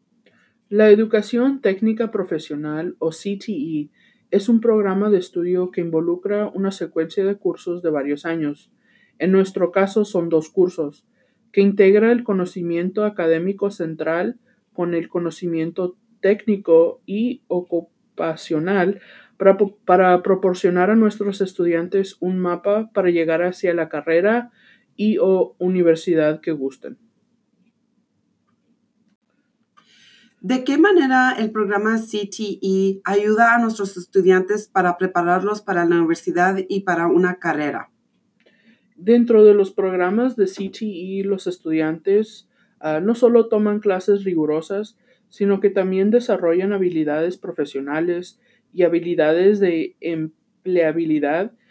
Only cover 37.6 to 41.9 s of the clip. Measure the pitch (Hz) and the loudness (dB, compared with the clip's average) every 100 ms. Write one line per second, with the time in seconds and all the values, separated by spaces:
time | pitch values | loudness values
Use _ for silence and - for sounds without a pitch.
37.6 | 147 120 - _ _ _ _ _ _ _ | -4 -6 -12 _ _ _ _ _ _ _
38.6 | _ _ _ _ 180 240 233 220 214 202 | _ _ _ _ 0 2 4 8 8 8
39.6 | 196 - 190 185 180 214 254 247 190 208 | 2 -2 -2 0 0 0 -2 0 -2 -2
40.6 | 190 - 220 175 185 196 196 190 185 180 | -10 -8 -10 -10 -8 -6 -4 -4 -6 -8
41.6 | 160 160 156 | -4 -2 -2